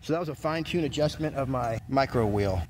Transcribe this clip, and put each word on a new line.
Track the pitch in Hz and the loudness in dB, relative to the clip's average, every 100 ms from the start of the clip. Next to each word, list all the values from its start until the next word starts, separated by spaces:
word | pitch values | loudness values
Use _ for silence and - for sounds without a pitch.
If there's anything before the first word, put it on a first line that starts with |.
So | - | -2
that | 156 | -2
was | 175 | -2
a | |
fine-tune | 135 160 160 151 175 | -4 -2 -2 -2 0
adjustment | 151 139 151 - 156 139 | 0 2 0 0 -4 -2
of | 131 | -2
my | 131 120 113 - | 0 0 -2 0
micro | 135 135 127 110 | 2 2 4 2
wheel. | 104 101 92 85 | 4 2 0 -2